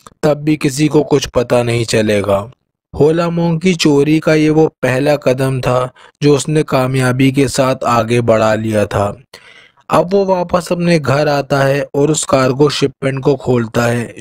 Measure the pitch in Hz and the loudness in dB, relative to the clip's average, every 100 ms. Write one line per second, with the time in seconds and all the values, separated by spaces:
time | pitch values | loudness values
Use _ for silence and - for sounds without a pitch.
0 | - _ 156 147 151 151 151 131 151 151 | -20 _ -2 0 -2 -2 -2 0 2 2
1 | 143 143 - 123 120 123 120 117 113 113 | 2 0 0 -2 0 0 0 -2 -2 0
2 | 107 104 98 98 107 - _ _ _ - | 0 0 0 -2 -4 -18 _ _ _ 0
3 | 147 165 170 170 170 160 185 165 156 143 | 2 2 -2 -2 -2 0 0 0 2 2
4 | 143 156 165 156 156 156 156 - 127 127 | 2 0 2 2 2 2 0 0 -2 0
5 | 143 147 131 127 135 131 123 127 127 - | 0 0 0 0 -2 -2 -2 -2 -4 -8
6 | - _ 147 139 - 156 147 135 127 131 | -20 _ 2 2 0 -2 0 -2 0 0
7 | 127 127 135 135 131 - 131 135 - 117 | 0 2 2 2 0 0 -2 -2 0 0
8 | 110 120 117 110 110 110 110 107 101 110 | 0 0 2 2 2 0 -2 -2 -2 -2
9 | 101 104 _ - - - _ _ - 160 | -4 -6 _ -20 -20 -20 _ _ -4 -2
10 | 170 196 190 185 175 180 170 175 175 170 | 0 0 0 -2 -2 -4 -2 -2 0 0
11 | 135 139 151 143 139 139 135 143 135 139 | 0 0 0 -2 -2 0 2 0 -2 0
12 | 147 151 - 135 127 131 147 - 139 - | 0 0 0 2 2 2 0 2 -4 -2
13 | 139 135 139 135 - 123 113 120 117 120 | -6 -2 -2 -2 0 -2 0 -2 -2 -2
14 | 113 - | -6 -10